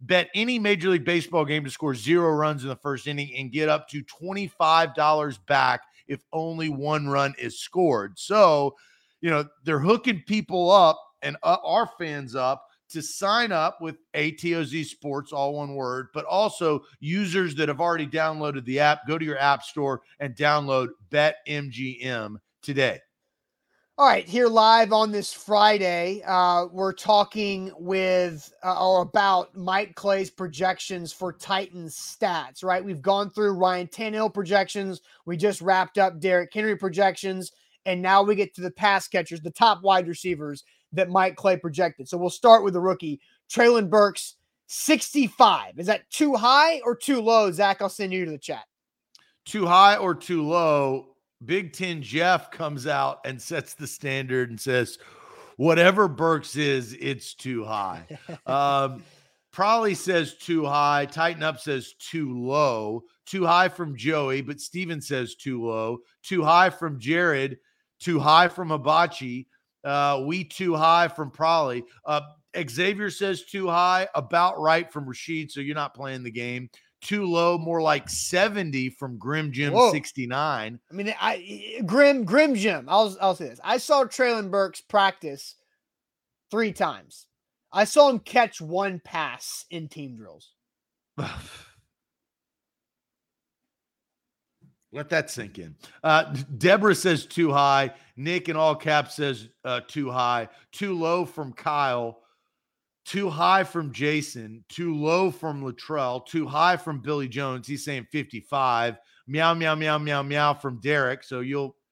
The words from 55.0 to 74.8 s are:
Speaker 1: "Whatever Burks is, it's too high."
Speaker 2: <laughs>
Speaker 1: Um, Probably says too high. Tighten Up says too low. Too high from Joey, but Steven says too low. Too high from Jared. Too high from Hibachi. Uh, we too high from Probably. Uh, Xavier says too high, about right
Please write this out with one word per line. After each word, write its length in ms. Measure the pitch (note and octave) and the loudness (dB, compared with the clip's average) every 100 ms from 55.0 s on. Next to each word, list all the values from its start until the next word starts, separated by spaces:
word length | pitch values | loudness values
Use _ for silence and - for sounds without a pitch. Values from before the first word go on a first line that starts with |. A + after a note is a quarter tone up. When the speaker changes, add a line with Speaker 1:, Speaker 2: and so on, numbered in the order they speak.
| - - - - - - | -20 -20 -20 -20 -16 0
Speaker 1:
"Whatever 500 | D3+ E3 F3 G3 G3 | 2 6 6 6 2
Burks 480 | C3+ E3 D#3 - C3+ | 0 0 0 -2 -4
is, 400 | D3 C3+ A2+ B2+ | -2 -2 -4 -8
it's 360 | C3+ C3 - | -8 -8 -10
too 280 | - C3 A#2+ | -14 -8 -8
high." 440 | G#2+ G#2+ F#2+ E2+ E2 D#3 - | -6 -4 -6 -8 -14 -18 -16
Speaker 2:
<laughs> 200 | E3 - | -12 -4
Speaker 1:
Um, 580 | C3+ C#3+ C#3 C3+ B2 - _ _ _ _ | 0 0 0 -2 -6 -18 _ _ _ _
Probably 420 | - G3+ A#3 G#3+ | -2 2 2 2
says 400 | F3+ F#3 F3 D3 | -2 0 0 -2
too 300 | - - E3 | -6 -4 -2
high. 420 | D3 D3 D3 C#3+ C#3+ | 0 2 2 2 0
Tighten 320 | D#3+ E3 E3 | -2 -2 -2
Up 180 | D#3 C#3 | -4 -6
says 320 | - C3+ - - | -6 -6 -8 -16
too 400 | - E3 C#3 B2 | -10 -8 -6 -6
low. 640 | B2 C#3+ C#3+ A2+ G#2+ A#2 - _ - | -2 2 2 0 -4 -8 -10 _ -10
Too 180 | F#3+ | -2
high 240 | E3+ F3 F#3 | 2 4 4
from 300 | F3+ D#3+ B2+ | 0 -10 -6
Joey, 420 | B2+ D#3+ C3+ C3+ | -2 -2 0 -4
but 220 | C3+ C#3+ | -6 -10
Steven 400 | - F3 F3+ D#3 | -10 -8 -8 -8
says 320 | - C3+ A#2+ | -6 -6 -6
too 280 | - C#3 B2 | -8 -8 -6
low. 360 | A#2 A2 A2 A#2+ - _ | -4 -4 -4 -6 -12 _
Too 200 | - F#3 | -4 0
high 280 | D#3 E3+ F#3 | 6 6 6
from 280 | - E3 C3+ | 2 -8 -6
Jared. 600 | A#2 E3 F3 C#3 C3 B2 _ _ _ _ | -2 0 2 0 -2 -6 _ _ _ _
Too 180 | - D#3 | -2 0
high 300 | D3 D#3+ F3 | 6 6 6
from 220 | F3 E3+ | 2 -4
Hibachi. 760 | D#3 C3 D#3 F3 - B2+ B2 C3 _ _ _ | -4 0 2 0 -2 -10 -12 -14 _ _ _
Uh, 380 | C#3+ C#3+ C#3+ C#3 | -6 -2 0 0
we 180 | C#3 F3+ | -4 -6
too 320 | E3 - F#3 | -8 -6 -2
high 340 | D#3+ D#3+ E3+ E3+ | 2 4 4 2
from 220 | - C#3+ | -2 -10
Probably. 540 | - D#3+ E3 C#3 B2 A#2+ _ - | -2 0 2 0 -4 -10 _ -4
Uh, 160 | D3 C#3+ _ _ F3 | -4 -6 _ _ -10
Xavier 520 | D3+ A#2 F#3 G3+ G#3 | -6 -4 -2 -2 -6
says 340 | - G3 F#3 | -4 -4 -6
too 240 | - G3 F#3 | -8 -6 -2
high, 400 | E3+ F3+ F#3 G3 | 2 2 2 0
about 440 | D#3 B2+ F3 F3+ E3+ | -6 -2 2 2 2
right 320 | D#3 E3 | 2 2